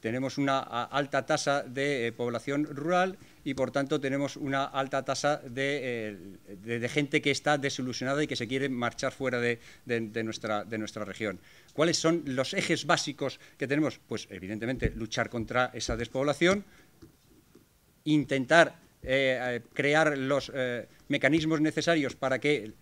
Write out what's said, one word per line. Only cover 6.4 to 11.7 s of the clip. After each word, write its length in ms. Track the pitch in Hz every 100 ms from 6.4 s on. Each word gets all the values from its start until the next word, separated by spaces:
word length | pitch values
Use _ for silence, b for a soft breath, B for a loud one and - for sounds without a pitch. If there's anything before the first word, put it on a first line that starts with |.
| - 95
de, 160 | 107 117
de 100 | 120
gente 340 | 147 143 151
que 80 | 143
está 260 | 135 - 147
desilusionada 680 | 135 127 127 117 131 139
y 40 | 151
que 100 | 127
se 100 | 113
quiere 220 | 131 139
marchar 440 | 123 120 - 135
fuera 260 | - 131 123
de, 220 | 120 117 B B -
de, 140 | 117
de 220 | 113 113
nuestra, 400 | 113 107 110 104
de 120 | 92 113
nuestra 280 | 107 - 101
región. 340 | 92 107 90 B B B